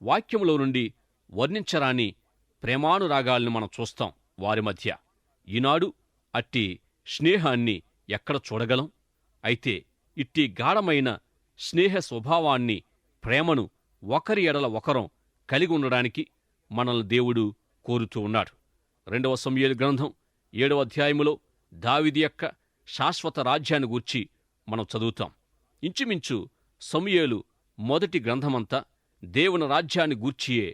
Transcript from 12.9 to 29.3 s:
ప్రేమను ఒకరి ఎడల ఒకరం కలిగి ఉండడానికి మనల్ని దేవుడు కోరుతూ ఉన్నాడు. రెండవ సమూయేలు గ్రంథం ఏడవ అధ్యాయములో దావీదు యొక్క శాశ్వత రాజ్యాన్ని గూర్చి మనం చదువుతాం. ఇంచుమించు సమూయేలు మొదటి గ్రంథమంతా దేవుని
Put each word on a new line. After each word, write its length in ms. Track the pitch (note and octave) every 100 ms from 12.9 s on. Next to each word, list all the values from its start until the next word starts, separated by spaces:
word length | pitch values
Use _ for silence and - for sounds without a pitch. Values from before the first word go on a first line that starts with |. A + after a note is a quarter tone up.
| _ _ _
ప్రేమను 400 | A2+ C3+ E3 C#3 F2+ _ _ _
ఒకరి 400 | F#2+ D3+ - G#3+
ఎడల 240 | E3 C#3+ B2+
ఒకరం 400 | A2 - C3 F#2 - _ _ -
కలిగి 240 | C3+ F3
ఉండడానికి 500 | D#3+ C3 B2 A#2+ - - _ _ _ _
మనల్ని 360 | A2+ B2 A#2 G2
దేవుడు 360 | A#2+ B2 A#2 G#2 - _ _ -
కోరుతూ 320 | A#2+ A2 A2+
ఉన్నాడు. 320 | G#2 A2 - - _ _ _ _ F#2
రెండవ 280 | A#2+ C3 B2+
సమూయేలు 380 | C3+ C3 C3+
గ్రంథం 340 | B2 C#3 C3+ D3 - _ _ _
ఏడవ 260 | G#2 C#3 C#3+
అధ్యాయములో 520 | A#2+ D3 D3 D3 D3 D3+ _ _ _
దావీదు 460 | E2+ A#2 D3 D#3 C#3+
యొక్క 260 | D3+ - D#3+ - _ _ -
శాశ్వత 500 | - D3 F3 D#3+ D3+
రాజ్యాన్ని 480 | B2 D3+ C3+ D3 B2
గూర్చి 320 | A#2+ - B2 - _ _ _ -
మనం 160 | A2+
చదువుతాం. 460 | G2+ A2+ A2+ - E2+ - _ _ _ _
ఇంచుమించు 540 | E3 - B3 F3+ - A#2 - _ _ _
సమూయేలు 560 | - D#3+ G3+ F3 C#3+ G#2+ - _ _ -
మొదటి 400 | A2+ D#3 F#3 D#3
గ్రంథమంతా 580 | A2 C3 C#3+ B2+ G#2 C3+ - _ _ _
దేవుని 440 | F2+